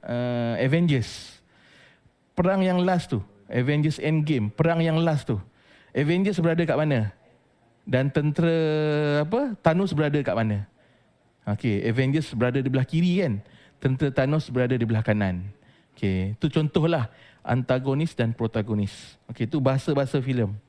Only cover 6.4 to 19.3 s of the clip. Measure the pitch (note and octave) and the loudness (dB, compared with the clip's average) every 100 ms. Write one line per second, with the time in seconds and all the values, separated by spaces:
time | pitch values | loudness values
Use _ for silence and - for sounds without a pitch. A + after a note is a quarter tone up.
6.4 | E3 E3 E3 C3 D#3 C3+ G#2+ - _ _ | 2 2 2 2 2 2 0 -6 _ _
7.4 | _ _ _ _ - B2+ C#3 D3 D3+ D3 | _ _ _ _ -2 0 2 0 0 2
8.4 | E3 E3 D#3+ D#3 D3+ D3+ D3 D3 D3+ A3 | 2 2 2 2 0 0 2 0 0 0
9.4 | C#4 G#3 - E3 G3 D3 D3+ D3 C#3 G#2 | -2 0 2 2 2 0 0 0 0 0
10.4 | A2 G2+ G2+ _ _ _ _ _ _ _ | 0 -2 -6 _ _ _ _ _ _ _
11.4 | - G#2 B2 G2+ A2+ A2+ C3 D3 D3+ A#2 | -6 -4 -2 -2 0 0 0 0 -2 -2
12.4 | B2 B2+ C3 B2+ B2+ D#3+ F3 F3 E3+ G2+ | 0 0 0 0 0 0 2 2 0 -2
13.4 | - - - _ C3 C3 D3 B2+ C3+ D#3 | -8 -20 -20 _ -2 0 0 0 0 0
14.4 | - A#2+ B2 B2+ A2+ A2 A2 G#2 G2 F2+ | -2 -2 0 0 0 0 0 0 0 -2
15.4 | F#2+ - _ - _ - G2+ F#2 F#2 G#2+ | -8 -14 _ -20 _ -6 -2 0 -2 -2
16.4 | D#3 D#3+ D#3 F3 D#3+ E3+ A2+ - - - | 0 0 0 2 2 0 -2 -8 -20 -20
17.4 | - B2+ B2 B2+ C3+ C3+ E3 - A#2 A#2 | -2 -2 0 0 0 -2 -2 -2 -2 -2
18.4 | A2+ A2+ G#2 G#2+ G2+ - - - _ | -4 -2 -2 -2 -2 -6 -20 -20 _